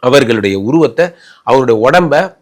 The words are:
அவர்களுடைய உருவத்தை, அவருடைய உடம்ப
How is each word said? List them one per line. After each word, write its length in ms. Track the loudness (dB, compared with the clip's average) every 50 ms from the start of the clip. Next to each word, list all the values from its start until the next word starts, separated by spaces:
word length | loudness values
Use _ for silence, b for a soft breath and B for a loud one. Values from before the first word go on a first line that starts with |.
அவர்களுடைய 580 | -2 0 2 2 2 0 -2 -2 -2 -4 -4 -4
உருவத்தை, 560 | -4 -2 0 0 0 0 0 -2 -4 -4 -4 b b b b b
அவருடைய 480 | b 0 0 0 2 0 0 2 2 2
உடம்ப 460 | 2 2 2 2 0 -2 -2 -4 -10 _